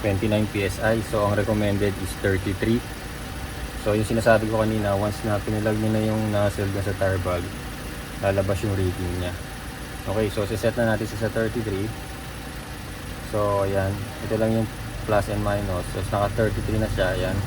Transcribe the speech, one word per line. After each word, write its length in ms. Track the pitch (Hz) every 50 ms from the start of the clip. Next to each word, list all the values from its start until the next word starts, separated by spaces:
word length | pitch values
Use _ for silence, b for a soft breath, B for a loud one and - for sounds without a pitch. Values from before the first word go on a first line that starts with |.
| -
twenty-nine 400 | 104 98 98 107 110 107 107 107 104
P 160 | - 104 101 95
S 160 | - - -
I. 160 | 110 113 113 107 -
So, 160 | 113 110 104
ang 160 | 101 104 101
recommended 560 | 101 92 110 104 107 104 98 101 104 101 95
is 160 | 98 98 92 - -
thirty-three. 640 | - 104 95 92 95 101 98 - - 110 113 123 - - - - - - - - - - - - - - - - - - - - - 107
So, 80 | 104
yung 80 | 107 110
sinasabi 480 | - 120 113 107 120 113 107 107 107
ko 160 | 110 110 110 110
kanina, 320 | 110 110 104 104 101 98
once 160 | 107 107 104 - -
na 160 | 110 104 101
pinilag 400 | - - 107 107 107 110 107 107
nyo 100 | 107 107 110
na 80 | 110 107
yung 160 | 110 110 110 110 107
nozzle 400 | 104 101 104 101 95 104 101 98 98
dun 80 | 101 92
sa 80 | 104 98 90
tar 160 | 98 95 95 92 92
valve, 240 | 92 90 87 87 92 - - - - - - - - - - - - - -
lalabas 400 | - 98 98 98 92 95 101 95 - 107
yung 80 | 98
reading 480 | 95 95 92 90 87 90 87 87 90 90
nya. 80 | 90 90 - - - - - - - - - - - - - - -
Okay, 160 | 98 107 110 104
so 160 | 101 - 104
siset 320 | 95 110 101 101 117 110
na 160 | 123 117 113
natin 160 | 110 107 113 107
siya 240 | - 104 113 107
sa 80 | 104 113
thirty-three. 480 | 113 110 110 123 113 107 98 95 101 113 113 - - - - - - - - - - - - - - - - - - - - - - - - - - -
So, 320 | - 107 104 104 101 101 98
ayan. 320 | 98 98 98 95 98 101 104 104 - - - - 101
Ito 80 | 110
lang 240 | 107 110 110 110 113
yung 80 | 113 110 - - - - - - - -
plus 240 | 107 104 95 -
and 80 | 107 104
minus. 480 | 104 104 101 101 101 98 92 90 90 - -
So, 80 | 101 95 -
naka 240 | - 101 101 101 -
thirty-three 480 | - 113 107 98 95 - - 107 107 107
na 80 | -
siya. 240 | - 98 95 92 92
Ayan. 240 | 92 92 92 92 98 95